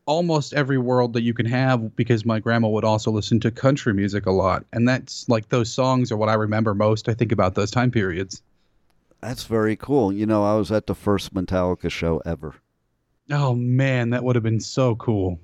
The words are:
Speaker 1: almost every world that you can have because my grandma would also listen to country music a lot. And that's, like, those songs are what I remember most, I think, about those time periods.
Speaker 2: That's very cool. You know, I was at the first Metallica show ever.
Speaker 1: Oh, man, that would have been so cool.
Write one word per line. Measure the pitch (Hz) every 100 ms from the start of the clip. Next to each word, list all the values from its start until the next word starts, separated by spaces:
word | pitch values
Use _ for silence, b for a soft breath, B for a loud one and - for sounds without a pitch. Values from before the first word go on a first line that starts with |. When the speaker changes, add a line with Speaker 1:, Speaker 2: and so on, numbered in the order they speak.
| -
Speaker 1:
almost | 156 175 156 135
every | 143 135 135
world | 123 123 123
that | 117
you | 117
can | 113 117
have | 127 131 127 110
because | - 131 117 113
my | 110
grandma | 117 117 113
would | 107
also | 110 107 -
listen | 107 - 117
to | 117
country | 117 127 143 120
music | 98 101 101 98
a |
lot. | 95 92 87 -
And | 117 120
that's, | 127 - - -
like, | 113 107
those | 127 117
songs | - 127 127 117
are | 107
what | 107
I |
remember | 110 107 107 110
most, | 101 107 110 -
I |
think, | 110 117
about | 110 92
those | 95 104
time | 123 123
periods. | 113 95 85 92 - _ _ _ _ _ _ _ _
Speaker 2:
That's | 110 -
very | - 113 110 104
cool. | - 143 98
You | 98 107
know, | 107
I | 104 107
was | 101
at | 107 -
the | 98
first | 104 98 -
Metallica | 95 90 92 90 87 85
show | - 85 80 87
ever. | 78 76 - _ _ _ _ _ _ -
Speaker 1:
Oh, | 147 139
man, | 120 123 127 135 127 117
that | 120
would | 123
have | 120
been | 110 110
so | - - 127 113
cool. | - 107 92 85